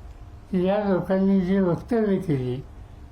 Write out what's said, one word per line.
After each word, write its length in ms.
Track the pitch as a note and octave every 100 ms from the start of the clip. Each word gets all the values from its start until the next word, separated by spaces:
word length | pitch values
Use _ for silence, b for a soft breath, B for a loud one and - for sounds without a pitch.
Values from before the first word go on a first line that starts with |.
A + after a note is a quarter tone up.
| - - - - -
की 140 | F#3 F3+
या 120 | G#3
लोकांनी 560 | G3+ F3+ F3+ F#3+ F#3+ G3
जी 180 | F3+ G3
वक्तव्य 580 | F#3 E3 - A#3 G#3+ F#3+
केली 380 | - C3+ B2+ C3 - - - - -